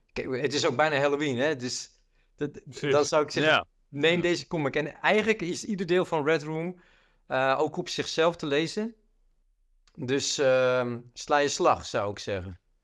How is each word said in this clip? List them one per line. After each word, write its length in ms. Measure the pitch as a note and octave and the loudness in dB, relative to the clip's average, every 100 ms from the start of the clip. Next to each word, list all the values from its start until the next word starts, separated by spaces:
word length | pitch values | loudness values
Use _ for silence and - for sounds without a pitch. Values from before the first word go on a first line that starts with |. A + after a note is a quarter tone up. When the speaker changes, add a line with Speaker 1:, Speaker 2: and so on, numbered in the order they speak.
| _ | _
Speaker 1:
kijk, 280 | - B2+ B2+ | -10 -6 -4
het 120 | C3 | -2
is 120 | C#3+ E3 | 0 0
ook 100 | B2+ | 2
bijna 220 | D#3 C#3 | 2 2
Halloween, 380 | C#3+ C#3+ D3+ A#2+ | 2 0 0 0
hè? 180 | D3 C#3+ | 0 -2
Dus 340 | B2 - - _ _ _ _ - | -6 -8 -12 _ _ _ _ -8
dat, 160 | D3 - | -8 -8
Speaker 2:
Precies. 280 | - - D3+ | -18 -6 2
Speaker 1:
dan 140 | C#3+ C#3+ | 2 4
zou 180 | D#3 | 2
ik 80 | D3 | 2
zeggen, 220 | - D#3 | 2 4
Speaker 3:
Ja. 120 | C3+ - _ _ | 4 2 _ _
Speaker 1:
neem 260 | C#3 D#3 F3 | 0 2 2
Speaker 2:
Ja. 60 | |
Speaker 1:
deze 260 | F3 E3+ - | 2 0 -2
comic. 280 | E3+ C#3 D3+ | -4 -2 -2
En 260 | D3+ - | -4 -2
eigenlijk 400 | D#3 G#3 G#3+ A3 | 2 2 2 0
is 240 | E3+ - - | -4 -6 -6
ieder 200 | F#3+ F3 | -4 0
deel 200 | F3+ F3 | 2 2
van 200 | D#3+ C#3+ | 0 2
Red 180 | D#3+ | 0
Room, 380 | D3+ D#3 E3+ F3+ _ _ _ _ - | -2 -6 -6 -8 _ _ _ _ -6
eh, 300 | C3 C3+ C3+ | 0 2 2
ook 180 | D#3 E3+ | 0 -2
op 120 | F3+ | -6
zichzelf 460 | - C3+ - E3 E3 | -6 -4 0 2 0
te 100 | D#3 | 0
lezen. 500 | C#3+ E3 - A3+ - _ _ _ _ _ _ _ _ _ - | 0 0 -2 -6 -8 _ _ _ _ _ _ _ _ _ -10
Dus, 420 | B2+ C3+ - - | -2 -2 0 2
ehm, 640 | C3 C3 B2+ B2+ A#2+ A#2+ A#2+ | 4 4 4 2 -2 -6 -12
sla 240 | - - D3 | -14 0 2
je 100 | C#3+ | 2
slag, 380 | - E3+ A#2 - | 2 2 2 0
zou 260 | A#2+ G2+ | -4 -4
ik 80 | G2+ | -6
zeggen. 400 | - G2 F#2 F2 _ _ | -6 -6 -6 -14 _ _